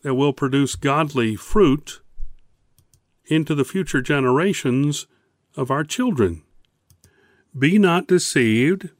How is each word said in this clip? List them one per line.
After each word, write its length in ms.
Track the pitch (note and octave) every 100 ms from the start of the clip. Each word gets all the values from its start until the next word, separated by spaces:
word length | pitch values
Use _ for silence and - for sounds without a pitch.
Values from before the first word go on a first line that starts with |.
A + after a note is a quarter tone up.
that 140 | D3 C3
will 160 | C#3+
produce 420 | C3+ C#3 C3+ C#3
godly 640 | - C#3 C#3+ D#3 C#3+ A2+ G#2+
fruit 640 | - G#3+ F3+ C#3 - - - - - - _ _ _ _ _ _ _ _ _
into 280 | D#3 D#3
the 100 | D3+
future 380 | C3 F#3+ F3 -
generations 1040 | F3 D3 C3 C3 F#3 F#3+ C3+ B2 D3 D3 - _ _ _ _ -
of 140 | C3
our 140 | C3+
children. 580 | D3+ - B3+ D#3 G2 E2+ _ _ _ _ _ _ _ _ _ _ _ C#3
Be 220 | C#3 G3+
not 300 | G3 E3+ F3
deceived. 840 | F3+ - D#3 A#2 A2 C3 F#3+ F3 _